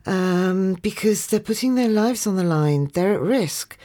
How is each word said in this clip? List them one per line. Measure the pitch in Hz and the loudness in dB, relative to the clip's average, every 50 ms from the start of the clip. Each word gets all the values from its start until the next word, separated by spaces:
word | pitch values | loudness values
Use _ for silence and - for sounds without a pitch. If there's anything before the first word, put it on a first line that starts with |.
| - | -6
Um, | - 196 185 185 185 180 180 185 185 185 190 190 190 185 175 | -4 -2 0 0 2 2 2 2 2 0 0 0 0 -2 -2
because | - 214 202 - - 220 208 - - - | -4 -6 -4 0 0 0 0 0 -2 -2
they're | - 214 | -2 -2
putting | 208 - 220 214 240 262 254 | -2 -2 -4 -2 0 0 0
their | 247 247 226 | 2 2 2
lives | 214 214 214 233 254 214 - | 2 2 2 2 0 -2 -2
on | 214 190 185 | -2 -2 0
the | 180 | 0
line. | 175 165 151 151 151 147 143 143 143 - | 0 2 2 2 2 2 0 0 -2 -2
They're | 175 180 196 208 | 0 0 0 0
at | 170 | 0
risk | 127 180 254 269 196 143 - - - - - - - | 0 0 0 0 0 -2 -4 -8 -12 -12 -16 -20 -18